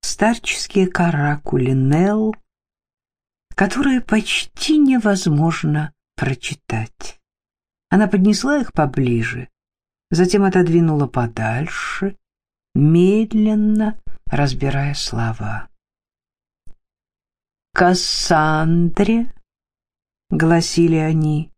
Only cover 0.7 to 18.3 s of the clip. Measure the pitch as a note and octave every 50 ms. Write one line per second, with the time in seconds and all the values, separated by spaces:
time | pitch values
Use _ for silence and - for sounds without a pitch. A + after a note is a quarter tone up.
0.7 | - G3 F#3 F#3 - - F3 E3+ D#3+ D3 C#3+ D3 D3 D3 - - - C#3 B2+ B2+
1.7 | C3+ C3+ C3 C3+ C#3+ D#3+ F3+ G3 G#3 G#3+ A3 G#3+ G#3+ - _ _ _ _ _ _
2.7 | _ _ _ _ _ _ _ _ _ _ _ _ _ _ _ _ - - - -
3.7 | - B3+ C#4+ C#4+ C4 B3+ - - - A3 G#3+ - - - - - _ - - -
4.7 | D#4 D4+ D4 C4+ C4 B3 A3 G#3+ G3 F#3+ - F3+ D3+ D3 D#3 E3 D#3+ - - D3+
5.7 | D3+ D3+ D#3 D3+ _ _ _ _ _ - - - C3+ - - - D3 - _ _
6.7 | - A2+ A2+ - - _ - - - _ _ _ _ _ _ _ _ _ _ _
7.7 | _ _ _ _ - F#3+ G#3+ F#3+ - G3 F#3 G#3 G#3 G3+ - C4+ D4 D4 A#3+ -
8.7 | - - D#3 C#3+ B2+ - C3+ B2 A#2+ A#2 A2+ - A#2 A#2+ B2+ - _ _ _ _
9.7 | _ _ _ _ _ _ _ _ - D#3+ F3+ F3+ F#3+ G#3 G3+ F#3+ F#3 F#3+ F3 E3
10.7 | E3 F3 E3+ E3 D#3 D3 C#3+ B2 - C3 A#2 A#2 A2+ - A2 A2 A2+ B2 D3+ E3
11.7 | - - - - - - - G3 G3 - _ _ _ _ _ _ _ _ _ _
12.7 | _ - C#3+ D3+ D#3+ E3+ F3+ F#3 G3+ G#3+ A3+ G#3+ A3 G#3+ G#3+ G#3+ G#3+ G#3+ G#3 G#3+
13.7 | G#3 G#3+ A3 G#3+ G#3+ - - - - - _ - - C#3 C#3+ C#3 C3 - C#3 C#3
14.7 | C#3 C#3 C#3 C#3+ C#3+ - - - - A2+ A#2 A#2 A2+ A2 G#2 G2+ G2+ G2 G2 -
15.7 | _ _ _ _ _ _ _ _ _ _ _ _ _ _ _ _ _ _ _ -
16.7 | - _ _ _ _ _ _ _ _ _ _ _ _ _ _ _ _ _ _ _
17.7 | _ - F3+ F3+ F#3 F3+ - - - - - -